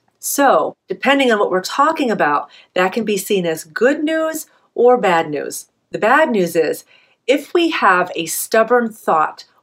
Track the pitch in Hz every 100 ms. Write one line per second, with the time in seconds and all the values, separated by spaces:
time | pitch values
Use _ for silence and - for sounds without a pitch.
0 | _ _ - - 277 175 - - _ 185
1 | 240 277 262 214 190 185 185 - 285 320
2 | 262 202 165 - - - _ - 185 233
3 | 220 202 - 202 175 160 160 156 240 285
4 | 302 320 320 320 - _ _ - 240 247
5 | 190 170 160 147 123 - - _ _ 165
6 | 208 277 311 220 170 165 151 160 - _
7 | _ _ - 285 - 349 330 320 214 180
8 | 180 - 165 - - 220 220 247 226 220
9 | - 160 151 - - _